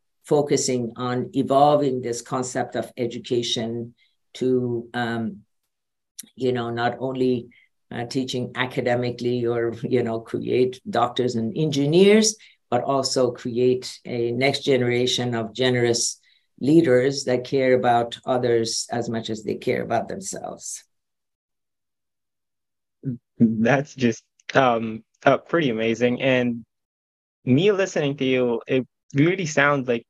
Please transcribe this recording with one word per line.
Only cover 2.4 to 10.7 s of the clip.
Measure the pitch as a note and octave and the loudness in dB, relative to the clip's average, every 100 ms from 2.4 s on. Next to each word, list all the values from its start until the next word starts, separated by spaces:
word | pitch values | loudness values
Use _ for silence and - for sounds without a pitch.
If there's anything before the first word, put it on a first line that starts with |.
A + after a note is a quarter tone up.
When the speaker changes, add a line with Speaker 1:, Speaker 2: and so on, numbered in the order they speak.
| B2+ C3+ B2 A#2+ | -4 -4 -4 -6
Speaker 1:
of | - - | -8 -6
education | A#2+ A#2+ - A#2+ A#2 - A2+ A#2 A#2+ - _ _ _ | -6 -6 -4 -2 -2 -4 -4 -6 -10 -14 _ _ _
to, | - B2+ B2+ B2 A#2+ A#2 | -4 0 0 0 -4 -6
um, | A#2+ A#2 A#2 A2 F#2+ - _ _ _ _ _ _ - - | -6 -4 -4 -4 -8 -16 _ _ _ _ _ _ -20 -20
you | - B2+ | -4 -2
know, | B2 A#2 | -2 -4
not | A#2+ A#2+ A#2+ | -2 -2 -2
only, | C3 C3 B2+ B2 - _ _ _ _ | -6 0 0 0 -4 _ _ _ _
uh, | - | -10
teaching | A#2+ C#3 B2+ B2 A#2+ | -6 -4 -4 -4 -6
academically | - B2+ - B2 B2 B2 A#2+ B2 B2 A#2 | -6 -6 -4 -2 0 -2 -4 -2 -2 -2
or, | A#2+ A#2 A2 | -2 -2 -4
you | C#3+ B2+ | -2 0
know, | A#2 A2+ | 0 -4
create | - A#2 A#2 A#2+ B2+ | -6 -6 0 2 2